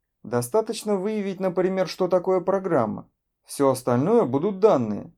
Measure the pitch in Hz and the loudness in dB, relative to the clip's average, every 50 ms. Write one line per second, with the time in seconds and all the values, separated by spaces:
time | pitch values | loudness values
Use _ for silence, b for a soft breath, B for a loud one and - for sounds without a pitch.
0 | _ _ _ _ - 104 110 120 123 - - 220 220 220 226 220 - 214 208 190 | _ _ _ _ -10 -6 -4 -4 -2 0 0 0 0 -2 -4 -6 -4 -2 -2 -2
1 | 180 214 220 214 196 196 190 170 185 190 175 190 180 190 190 190 185 160 - - | -2 -2 -4 -4 -4 -4 -4 -4 -4 -2 0 0 0 0 0 0 -2 -2 -2 -2
2 | 185 175 185 180 175 190 185 185 175 185 185 196 190 190 170 143 117 107 101 107 | 0 2 2 2 2 2 0 0 0 0 -2 0 0 0 0 2 2 0 -2 -6
3 | - _ _ _ _ _ _ _ _ - - - 143 139 131 127 - 131 123 123 | -10 _ _ _ _ _ _ _ _ -10 -2 0 2 2 2 2 0 0 2 2
4 | 135 180 226 240 202 135 120 139 160 208 208 185 196 220 180 139 120 107 104 98 | 2 4 4 4 2 2 0 -2 -2 -2 0 2 4 4 4 4 2 -2 -4 -6
5 | - - - | -8 -12 -18